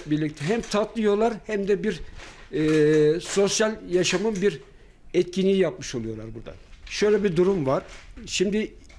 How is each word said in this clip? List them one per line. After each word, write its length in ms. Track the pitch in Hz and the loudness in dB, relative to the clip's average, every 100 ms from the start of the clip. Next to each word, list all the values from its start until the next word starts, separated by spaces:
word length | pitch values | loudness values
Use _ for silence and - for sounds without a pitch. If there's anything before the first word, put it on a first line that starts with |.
| 151 | 0
birlikte 400 | 151 156 151 147 | -2 -2 -4 -2
hem 160 | 226 | -2
tatlı 400 | - 208 214 226 | 0 -2 -2 0
yiyorlar 320 | 214 208 233 220 - | 2 2 2 -2 -6
hem 200 | 214 196 | -4 0
de 160 | 196 | 0
bir, 160 | 196 170 - - - - - | 0 -4 -8 -14 -18 -20 -8
e, 680 | 147 156 156 151 156 151 165 | -2 2 4 6 6 4 2
sosyal 560 | - 247 247 - 220 220 - | -2 0 2 2 -2 -2 -2
yaşamın 460 | 180 170 180 214 208 | 0 2 0 0 0
bir 180 | 202 156 - - - - - | 0 -2 -12 -20 -20 -20 -4
etkinliği 440 | 170 190 185 190 196 | -2 0 0 2 4
yapmış 380 | 170 - 135 123 | 2 -2 -8 -8
oluyorlar 300 | 110 110 110 113 | -6 -8 -10 -14
burada. 180 | - - - - - | -14 -18 -20 -20 -10
Şöyle 340 | - 208 214 | 0 2 4
bir 120 | 202 160 | 2 2
durum 300 | 180 196 131 | 2 2 0
var. 180 | 151 - - - - 220 | -2 -4 -18 -20 -18 -8
Şimdi 480 | - 185 208 220 - - | -2 0 0 -4 -8 -20